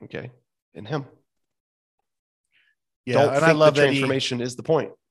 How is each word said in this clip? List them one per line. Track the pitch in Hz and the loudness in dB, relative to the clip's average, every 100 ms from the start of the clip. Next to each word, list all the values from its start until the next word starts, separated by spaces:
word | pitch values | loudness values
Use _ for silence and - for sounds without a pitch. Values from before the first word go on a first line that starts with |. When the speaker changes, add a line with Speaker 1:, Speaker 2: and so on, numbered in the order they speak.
| - | -16
Speaker 1:
okay, | 78 - - _ _ _ | -14 -14 -20 _ _ _
in | - 104 | -20 -10
him. | 147 123 _ _ _ _ _ _ _ _ _ _ _ _ _ _ _ _ _ _ _ - | -10 -10 _ _ _ _ _ _ _ _ _ _ _ _ _ _ _ _ _ _ _ -2
Speaker 2:
Yeah, | 123 143 | 0 2
Speaker 1:
Don't | 135 | 2
Speaker 2:
and | |
I | 160 | 2
Speaker 1:
think | 151 | 6
Speaker 2:
love | 151 143 | 4 4
Speaker 1:
the | |
Speaker 2:
that | 139 | 2
he | 135 | 2
Speaker 1:
transformation | 135 135 - 123 | 0 -2 -4 -6
is | 123 123 | -6 -8
the | |
point. | - 160 104 - _ | -2 -2 -2 -10 _